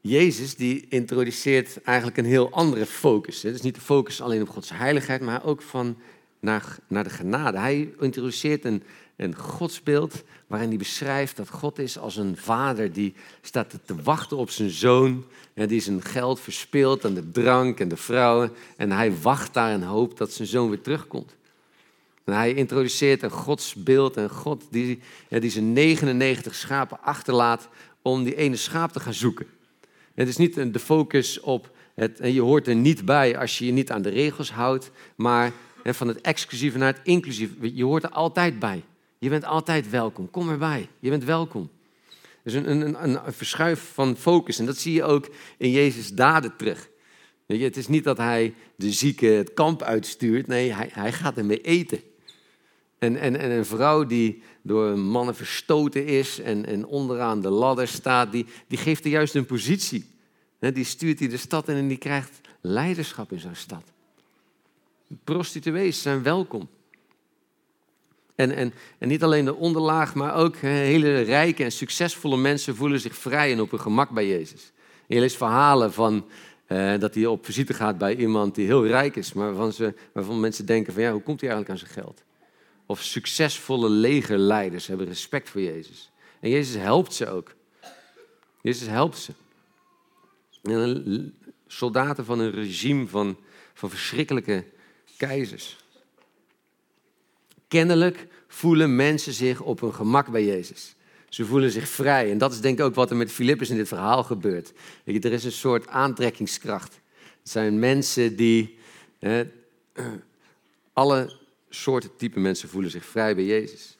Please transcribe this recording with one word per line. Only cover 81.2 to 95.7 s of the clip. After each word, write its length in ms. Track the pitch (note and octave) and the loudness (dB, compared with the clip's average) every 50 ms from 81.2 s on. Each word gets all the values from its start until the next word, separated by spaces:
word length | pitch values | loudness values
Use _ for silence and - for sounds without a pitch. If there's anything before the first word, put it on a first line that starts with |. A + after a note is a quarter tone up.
komt 180 | G2+ - D3+ C3+ | -4 -6 -6 -6
hij 100 | - C3 | -4 -4
eigenlijk 300 | A2+ G#2+ G2+ F#2+ F#2+ F2+ | -4 -4 -6 -6 -10 -12
aan 80 | F2+ G2+ | -12 -14
zijn 160 | - G#2 G2+ | -14 -14 -14
geld? 180 | - - _ _ _ _ _ _ _ _ _ _ _ _ _ _ _ | -14 -18 _ _ _ _ _ _ _ _ _ _ _ _ _ _ _
Of 120 | G#2 - | -8 -6
succesvolle 840 | - - - A#2+ - - - - D#3+ C#3+ - - - - C3+ B2 A#2 A2 | -6 -8 -8 -6 -6 -6 0 0 0 0 0 -6 -6 -4 0 2 2 4
legerleiders 1000 | G#2+ G#2+ A2 B2 C#3+ D3 - - G#2+ G2 G2 G2+ G#2+ G#2+ G2+ F#2 F2 - - | 4 4 4 4 4 2 0 0 2 2 4 4 4 2 0 -2 -6 -8 -8
hebben 200 | - F#2+ F#2 F#2+ | -8 -6 -6 -6
respect 420 | F2 F2+ - - - - C#3 - - | -8 -8 -10 -10 -6 -8 -8 -8 -6
voor 120 | - G2+ | -6 -4
Jezus. 500 | F#2+ F2 D#2+ E2 D#2 - - - - _ _ _ _ - _ _ | -4 -4 -6 -10 -14 -16 -20 -20 -20 _ _ _ _ -20 _ _
En 100 | - A2 | -2 0
Jezus 240 | B2 D3 C#3+ B2+ B2 | 0 0 0 -2 -4
helpt 400 | G#2+ F#2 G2 A#2+ E3+ F3+ - - | -4 0 2 4 2 2 0 -4
ze 140 | - A#2+ G#2+ | -6 -6 -6
ook. 260 | F#2+ F2+ E2+ - - _ _ _ _ _ - - - - _ _ _ - - _ _ _ _ _ _ _ | -6 -8 -10 -12 -20 _ _ _ _ _ -20 -20 -20 -20 _ _ _ -20 -20 _ _ _ _ _ _ _
Jezus 260 | _ - B2 A#2+ B2 A2 | _ -4 -4 -2 -4 -4
helpt 300 | G#2+ A#2 D3 E3 - - | 0 0 0 0 -2 -8
ze. 140 | - - - _ _ _ _ _ _ _ _ _ _ _ _ _ _ _ _ _ _ _ _ _ _ _ _ _ | -14 -16 -16 _ _ _ _ _ _ _ _ _ _ _ _ _ _ _ _ _ _ _ _ _ _ _ _ _
En 100 | _ G2+ | _ -2
dan 420 | A2+ A2+ A#2 A#2+ B2 C#3 C#3 - G2 | 0 0 0 0 -2 -2 -2 -2 -4
l-, 180 | - - D3 - _ _ - - _ _ | -4 -4 -8 -14 _ _ -20 -20 _ _
soldaten 580 | _ - - B2+ B2 G#2+ B2+ C3 C#3+ C#3+ C#3 B2 | _ -8 -6 -6 -2 0 0 0 0 -2 -6 -4
van 140 | G#2+ A#2+ A#2 | -4 -2 -2
een 120 | A2+ A2 | 0 -2
regime 560 | F#2+ G#2 G#2+ G2 F#2 E2+ G2 C3 C#3+ C#3 B2+ | -2 -4 -6 -6 -6 -4 0 0 0 0 0
van, 300 | G2 F#2 G2+ G#2 G2+ F#2+ - - _ - - - _ _ | -2 -2 -2 -2 -2 -4 -8 -14 _ -20 -20 -20 _ _
van 160 | - - G2 | -12 -10 -10
verschrikkelijke 760 | - F2+ - - - A#2+ D3+ - C#3+ B2+ G2 - G#2 F#2 F2+ - _ _ - _ _ _ _ _ _ | -8 -8 -8 -6 -4 -4 -4 -2 -2 -2 0 -2 -2 -2 -4 -8 _ _ -20 _ _ _ _ _ _
keizers. 600 | - - C3+ C3+ C#3 C3 G2 G2+ - - - | -6 -6 -4 -2 -4 -6 -6 -8 -14 -16 -16